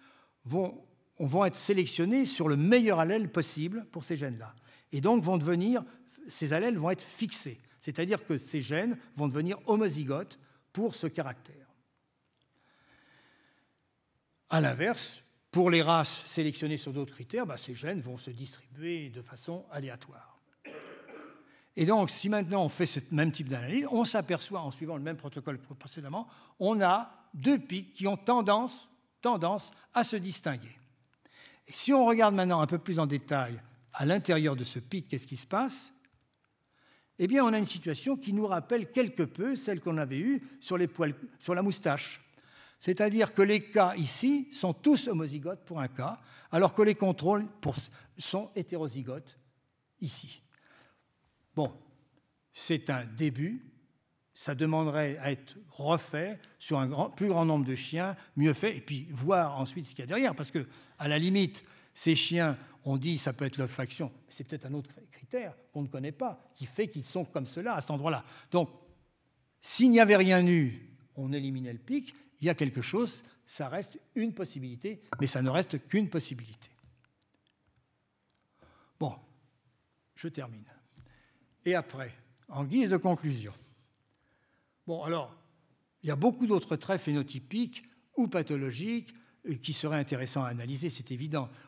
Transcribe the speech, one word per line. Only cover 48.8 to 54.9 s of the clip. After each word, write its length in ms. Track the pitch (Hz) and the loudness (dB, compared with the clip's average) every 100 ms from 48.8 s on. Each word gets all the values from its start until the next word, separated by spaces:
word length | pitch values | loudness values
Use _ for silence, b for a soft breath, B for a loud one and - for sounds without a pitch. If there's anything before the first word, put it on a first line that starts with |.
| 151 127 123 127 - _ _ _ _ _ _ _ | -6 -6 -8 -10 -14 _ _ _ _ _ _ _
ici. 420 | 156 - 123 - _ b b b b b _ _ _ _ _ | -10 -10 -16 -20 _ b b b b b _ _ _ _ _
Bon, 160 | 151 139 - - _ _ _ _ _ _ | -4 -4 -6 -20 _ _ _ _ _ _
c'est 360 | - - 156 - | -10 -2 -2 -2
un 160 | 131 | -4
début, 640 | 117 113 156 120 170 247 - - _ _ _ _ _ | -6 -2 -2 -2 -4 -6 -12 -20 _ _ _ _ _
ça 220 | - - | -12 -8
demanderait 640 | 131 156 156 156 | -2 0 2 0